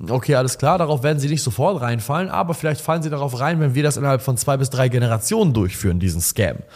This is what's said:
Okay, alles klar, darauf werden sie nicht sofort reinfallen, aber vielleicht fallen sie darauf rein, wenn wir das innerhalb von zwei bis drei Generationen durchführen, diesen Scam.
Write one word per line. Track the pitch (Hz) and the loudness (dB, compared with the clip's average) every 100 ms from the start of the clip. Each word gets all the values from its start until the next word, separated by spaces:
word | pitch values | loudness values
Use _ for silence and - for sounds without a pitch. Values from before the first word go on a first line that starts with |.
| 80 | -4
Okay, | 123 135 131 | -2 2 2
alles | 131 - | 2 0
klar, | 139 180 | 2 2
darauf | 156 147 | 2 0
werden | 147 151 | 0 0
sie | 143 | 0
nicht | 151 | -2
sofort | 123 104 165 175 | -2 0 0 0
reinfallen, | 120 117 107 151 190 | -2 -2 -2 -4 -2
aber | - 175 | -2 -2
vielleicht | 160 156 147 | -2 -2 -2
fallen | - 165 | -2 -2
sie | 156 | -2
darauf | 147 139 123 | -4 -4 -2
rein, | 143 170 | 0 2
wenn | 147 | 2
wir | 127 | 2
das | 147 139 | 0 0
innerhalb | 139 135 | 0 0
von | - 123 | 0 -2
zwei | - 139 | 0 0
bis | 135 | 0
drei | 131 131 | 0 2
Generationen | 120 120 110 - 220 190 | 2 2 0 0 2 4
durchführen, | 110 92 - 98 87 | 4 0 0 0 0
diesen | 95 82 | 0 0
Scam. | - - 90 57 - | -2 0 0 -2 -12